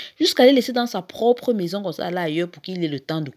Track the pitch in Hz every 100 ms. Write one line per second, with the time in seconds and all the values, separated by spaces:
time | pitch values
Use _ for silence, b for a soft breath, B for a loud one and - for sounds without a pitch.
0 | B - 330 - 254 277 233 247 240 196
1 | 175 - 226 247 - 220 175 196 190 151
2 | - 180 170 156 175 - - 185 165 143
3 | - 160 147